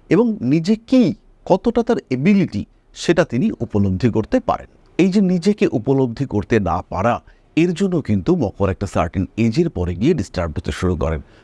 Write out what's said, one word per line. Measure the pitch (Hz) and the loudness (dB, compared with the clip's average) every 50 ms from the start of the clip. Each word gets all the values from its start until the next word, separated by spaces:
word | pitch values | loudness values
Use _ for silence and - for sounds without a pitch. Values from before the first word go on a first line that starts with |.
| _ - | _ 0
এবং | 156 175 240 240 214 - | 2 2 2 2 0 -2
নিজে | - 120 143 165 160 175 226 | 0 0 0 0 2 0 -2
কি | 214 - - - 254 240 156 - - _ _ _ _ - | -2 0 2 4 4 4 4 0 -4 _ _ _ _ -2
কতটা | - 175 190 - 240 226 240 233 | 0 0 0 2 0 0 0 0
তার | - - - - - | 0 -2 -2 -2 -6
এবিলিটি, | 131 123 135 185 214 202 175 - - 104 - - _ _ _ _ - | -4 0 2 2 4 4 2 0 -2 -6 -8 -8 _ _ _ _ -18
সেটা | - - - 233 - 165 | -8 -2 -2 0 0 0
তিনি | - - 117 170 226 - - | -2 -2 -2 -2 -2 -4 -4
উপলব্ধি | 120 104 - 104 101 98 92 92 - 120 | -8 -4 -2 0 0 0 0 0 0 0
করতে | 101 110 104 - - 262 | 0 0 -2 0 -2 -2
পারেন। | - - 82 - - - _ _ _ _ _ - | 0 -2 -4 -4 -6 -14 _ _ _ _ _ 0
এই | 185 196 | 0 2
যে | 175 220 | 4 2
নিজেকে | 202 180 180 180 165 196 208 208 208 - - | 2 2 0 0 2 0 0 2 0 0 0
উপলব্ধি | 135 110 135 139 135 131 123 113 - 139 | -2 0 0 0 2 0 0 -2 -4 -6
করতে | 131 - 104 95 - 123 110 | -4 -4 -4 -2 0 0 0
না | 101 85 82 90 - | 2 0 -2 -4 -6
পারা, | - - 85 - 120 113 - - - - _ _ _ - | -6 -6 -2 -2 -2 -2 -2 -6 -14 -20 _ _ _ 0
এর | 151 165 180 180 | 0 2 2 2
জন্য | 156 196 196 180 160 | 0 -2 0 0 -2
কিন্তু | 120 - 107 98 82 - 185 | -2 0 -2 0 2 0 0
মকর | 180 135 95 - - 98 95 | 0 0 -2 -2 -2 -2 -2
একটা | 92 - - | -2 -2 -4
সার্টেন | 95 - 101 82 85 - 95 92 - - | -4 -2 -2 -2 -2 -2 -4 -4 -4 -2
এজের | - 113 117 107 139 175 170 | 0 0 0 2 2 0 0
পরে | - 95 90 87 90 | 0 -4 -4 -4 -2
গিয়ে | 85 107 147 185 | 0 0 0 0
ডিস্টার্ব | 143 98 - - - 87 82 73 | 0 -2 -6 -4 -4 -4 -4 -4
হতে | - - - 71 | -6 -6 -6 -6
শুরু | - - 90 90 | -2 0 -2 0
করেন। | 73 78 78 78 71 69 _ - - | 0 -2 -2 -2 -4 -8 _ -20 -20